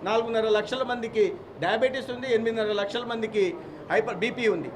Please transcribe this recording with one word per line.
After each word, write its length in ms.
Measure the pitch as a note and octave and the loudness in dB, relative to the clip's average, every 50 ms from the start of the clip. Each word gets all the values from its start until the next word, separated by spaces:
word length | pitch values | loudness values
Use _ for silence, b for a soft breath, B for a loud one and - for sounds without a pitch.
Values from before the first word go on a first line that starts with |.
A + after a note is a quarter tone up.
| - | -2
నాలుగున్నర 460 | F#3 G#3+ A3+ A3+ A#3 A3+ A3+ A3 A3 | 2 2 2 2 2 0 0 2 4
లక్షల 340 | G#3+ G#3 G#3 G#3 B3+ B3+ C4 | 4 2 2 0 -2 -2 -2
మందికి 400 | B3 B3 A#3+ A3+ A3+ - G#3+ G#3 F#3 - - - - - C3 | -2 -2 -4 -4 -2 2 4 4 4 2 -4 -10 -14 -8 -4
డయాబెటీస్ 480 | D3 F3 G#3 A3 B3 B3+ C4 C4+ B3 C4 B3 | 0 0 2 2 2 2 0 -2 -6 -6 -6
ఉంది, 120 | A#3+ B3 C4 A#3+ | -6 0 2 2
ఎనిమిదిన్నర 380 | A3 A3+ A3+ A3+ A3+ A3 G#3 G#3+ G3+ | 2 2 2 0 0 0 0 0 0
లక్షల 240 | G3+ G3+ - A#3+ B3 A#3+ | -2 -2 -2 -4 -4 -4
మందికి 440 | A#3 A3+ A3 G#3 G#3+ G#3 G3 F3+ E3 - B B B B B B | -4 -4 -4 -2 2 2 2 2 0 -4 B B B B B B
హైపర్ 280 | D#3+ G3+ G#3+ A#3 B3 F3 F#3+ | 2 2 2 0 -2 -2 -2
బీపీ 220 | A#3+ - B3 A#3+ A3 | -2 -2 2 2 2
ఉంది. 220 | F#3+ E3+ C3+ F#2 - | 2 2 -2 -6 -10